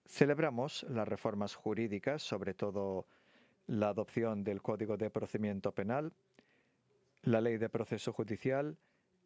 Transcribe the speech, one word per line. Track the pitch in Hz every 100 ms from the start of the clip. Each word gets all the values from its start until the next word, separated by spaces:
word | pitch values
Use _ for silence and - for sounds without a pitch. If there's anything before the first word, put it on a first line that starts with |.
| -
Celebramos | - 143 147 160 120 139 - -
las | 120 101
reformas | 101 113 104 101 -
jurídicas, | 107 107 113 101 131 156
sobre | - 101 95
todo | 95 104 98 98 95 - - _ - _ _ -
la | 110 104
adopción | 101 104 - 113 104
del | 101 98
Código | - 104 110 101
de | 107
Procedimiento | 107 95 104 104 98 101
Penal, | 101 101 131 156 - _ _ - _ _ _ _ _ _ _
la | - 113
Ley | 117 113
de | 110
Proceso | 113 107 110 -
Judicial | 110 110 107 131 135 147 160 _ _ _ _